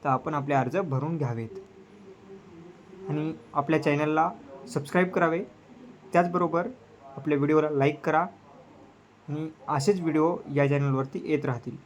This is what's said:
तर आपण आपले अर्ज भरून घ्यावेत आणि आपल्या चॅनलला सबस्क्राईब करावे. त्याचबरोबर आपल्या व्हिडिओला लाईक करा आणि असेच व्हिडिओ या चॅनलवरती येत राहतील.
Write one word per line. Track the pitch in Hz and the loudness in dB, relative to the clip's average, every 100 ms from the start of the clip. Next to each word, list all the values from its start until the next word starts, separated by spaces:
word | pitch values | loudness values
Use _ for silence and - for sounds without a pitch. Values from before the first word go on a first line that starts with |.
तर | 147 | 0
आपण | 131 160 | 0 0
आपले | 151 139 | -4 0
अर्ज | 139 123 160 | 0 2 -2
भरून | 185 135 147 165 | -2 -2 -2 -2
घ्यावेत | 135 117 113 - - - - - 190 190 196 196 - 170 170 - - 190 190 | -2 -4 -6 -10 -18 -20 -20 -20 -20 -20 -20 -20 -20 -20 -20 -20 -20 -16 -6
आणि | 151 156 156 - | -4 -4 -6 -8
आपल्या | 151 143 156 | -4 2 2
चॅनलला | 151 143 151 156 165 - - - - | 4 2 2 2 0 -2 -16 -18 -6
सबस्क्राईब | - 139 180 180 | -6 0 2 2
करावे. | 185 170 165 208 - - - - - - | 4 2 2 -4 -14 -20 -20 -20 -20 0
त्याचबरोबर | 170 175 175 170 165 208 - - - - - | 2 2 2 2 0 -2 -8 -20 -20 -18 -10
आपल्या | 143 147 | 0 2
व्हिडिओला | 143 156 151 | 4 4 4
लाईक | 147 139 147 - | 2 2 2 0
करा | 156 180 - - - - - - - _ - - | 0 0 -6 -20 -20 -20 -20 -20 -20 _ -20 -8
आणि | 147 160 - - | -6 -6 -10 -4
असेच | 147 139 202 | -2 2 2
व्हिडिओ | 165 156 160 175 - 143 | 2 2 2 0 -4 0
या | 139 | 2
चॅनलवरती | 143 139 135 135 185 - | 2 2 0 -2 -6 -2
येत | 151 143 | -2 0
राहतील. | 120 120 135 | -4 -6 -14